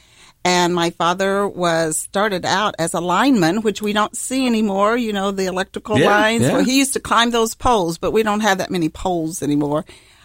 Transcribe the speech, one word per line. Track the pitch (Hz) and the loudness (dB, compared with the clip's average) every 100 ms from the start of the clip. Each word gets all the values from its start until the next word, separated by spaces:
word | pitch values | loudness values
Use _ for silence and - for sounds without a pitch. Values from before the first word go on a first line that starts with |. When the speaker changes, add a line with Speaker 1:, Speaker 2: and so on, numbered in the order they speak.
| _ _ - _ 180 | _ _ -20 _ 0
Speaker 1:
And | 180 175 175 | 2 2 2
my | 170 | -2
father | - 175 180 196 196 202 | 0 -2 0 0 0 -2
was, | - 196 165 160 156 | -2 -2 0 -2 -4
started | - 196 214 180 120 | -4 -2 -2 -2 -2
out | 185 208 - | 0 -2 -2
as | 170 | -4
a | 175 | -2
lineman, | 180 180 262 240 165 208 | -2 2 4 4 2 2
which | 214 196 | -2 -2
we | 208 | -2
don't | 208 214 - | -2 -2 -4
see | - 262 254 | -6 -2 0
anymore, | 220 214 196 208 240 | 0 0 2 2 0
you | 220 | -2
know, | 202 196 | -2 -2
the | 196 185 | -2 -2
electrical | 185 190 - - 214 | -2 -6 -8 -2 2
Speaker 2:
Yeah, | 170 | 4
Speaker 1:
lines. | 208 214 226 | 4 2 2
Speaker 2:
yeah. | 135 | 2
Speaker 1:
Well, | 240 | 2
he | 247 269 | 2 2
used | 269 | 2
to | - | -2
climb | - 214 233 | 0 0 2
those | 233 226 - | 0 -2 -2
poles, | 254 226 170 170 | 0 2 0 -2
but | 175 | 0
we | 214 | 0
don't | 220 208 | 2 0
have | 214 190 | 2 0
that | - | -2
many | 185 160 | -2 -2
poles | - 190 170 160 175 | -2 -4 -2 -4 -4
anymore. | 143 147 147 151 - - _ _ | -2 0 0 -2 -4 -14 _ _